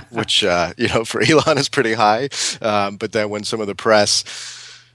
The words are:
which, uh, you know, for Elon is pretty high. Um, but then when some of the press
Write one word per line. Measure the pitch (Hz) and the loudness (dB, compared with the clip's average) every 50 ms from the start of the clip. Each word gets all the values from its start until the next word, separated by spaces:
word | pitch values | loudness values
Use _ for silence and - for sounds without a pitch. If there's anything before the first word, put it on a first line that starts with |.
| - - | -12 -8
which, | 120 113 107 - - - 107 | -6 -6 -4 0 0 0 2
uh, | 92 87 87 85 85 - - | 2 2 2 0 -2 -2 -2
you | 120 104 | -2 0
know, | - 120 117 | 0 0 -2
for | - - 110 | -2 -2 0
Elon | 110 131 160 147 123 160 156 135 | 2 4 4 4 4 4 2 0
is | 139 - | 0 0
pretty | - 143 123 110 | 0 0 0 0
high. | 110 113 110 107 107 117 139 135 - - - - - 151 | 2 2 4 4 2 2 -2 -4 -6 -6 -6 -6 -6 -4
Um, | - 110 104 101 101 101 104 | -2 -2 0 0 0 -2 -4
but | 98 113 104 | -6 -8 -4
then | - 110 107 104 | -2 -2 -2 -2
when | 104 104 107 | -4 -6 -6
some | - 120 110 | -6 -6 -4
of | 107 98 | -4 -6
the | 98 | -6
press | - - 117 110 104 104 98 - - - - - - - - - - - - - - _ _ _ | -2 2 4 6 6 6 4 2 -2 -2 -6 -10 -14 -14 -14 -14 -16 -18 -20 -20 -20 _ _ _